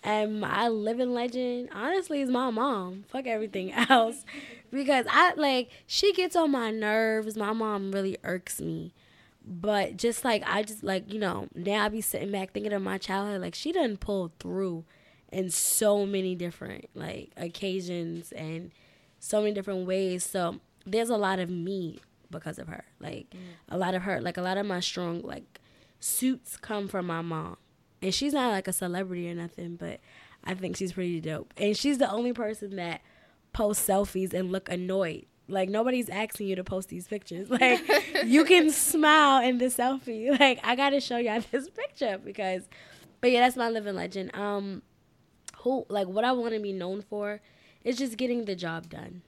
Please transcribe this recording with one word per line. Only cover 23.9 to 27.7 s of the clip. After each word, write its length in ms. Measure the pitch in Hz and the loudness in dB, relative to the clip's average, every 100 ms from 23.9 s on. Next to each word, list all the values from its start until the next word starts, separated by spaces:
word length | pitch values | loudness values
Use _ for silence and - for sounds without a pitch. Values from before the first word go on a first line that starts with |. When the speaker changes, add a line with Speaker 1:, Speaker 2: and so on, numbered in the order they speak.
Speaker 1:
of 80 | 185 | -2
her, 180 | 185 180 | -2 -2
like, 160 | 143 170 | -4 -4
a 60 | |
lot 140 | 180 190 | -2 -2
of 100 | 202 | -2
my 140 | 180 | -2
strong, 420 | 175 - 175 170 | -4 -4 -4 -4
like, 380 | - 143 - - _ _ _ _ | -8 -12 -14 -20 _ _ _ _
suits 580 | - - 254 254 - - | -4 0 0 -2 -6 -16
come 300 | - 208 202 | -6 -4 -4
from 180 | 196 180 | -4 -2
my 160 | 165 | -4
mom. 340 | 170 160 156 - _ | -4 -4 -6 -12 _